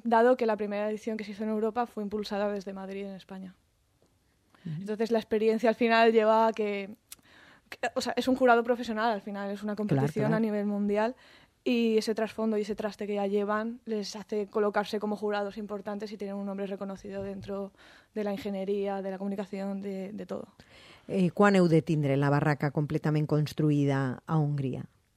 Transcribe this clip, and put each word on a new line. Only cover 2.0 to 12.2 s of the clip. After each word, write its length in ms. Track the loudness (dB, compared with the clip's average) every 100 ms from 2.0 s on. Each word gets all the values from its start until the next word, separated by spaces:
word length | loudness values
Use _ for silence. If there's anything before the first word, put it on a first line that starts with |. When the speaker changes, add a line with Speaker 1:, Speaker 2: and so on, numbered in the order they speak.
Speaker 1:
impulsada 480 | -6 -6 -4 -2 -2
desde 220 | -4 -6
Madrid, 320 | -10 -10 -10
en 100 | -10
España. 400 | -12 -14 -14 -16 -18 _ _ _ _ _ _ _ _ _ _
Speaker 2:
Ujú. 120 | -10 -8
Speaker 1:
Entonces, 300 | -6 -2 0
la 80 | 0
experiencia 500 | 0 0 2 4 2
al 80 | 4
final 340 | 4 6 6
lleva 360 | 6 6 6 4
a 40 |
que, 380 | 2 -2 -4 -8 -14 -20 -20 _ -20 -20 -20 -20
que, 100 | -8 -6
o 60 | -4
sea, 140 | -4 -2
es 100 | 0
un 60 |
jurado 300 | 4 6 6
profesional 480 | 4 0 -2 -2 0
al 80 | 0
final, 300 | -4 -6 -6
es 100 | -6
una 140 | -6 -4
Speaker 2:
Claro, 120 | 0
Speaker 1:
competición 360 | 2 2 0 0
Speaker 2:
claro. 60 | 2
Speaker 1:
a 40 |
nivel 260 | 2 0 -2
mundial 480 | 0 0 0 0 -4 -14 -20 _ _ 0
y 300 | 2 4 2
ese 180 | 2
trasfondo 440 | -2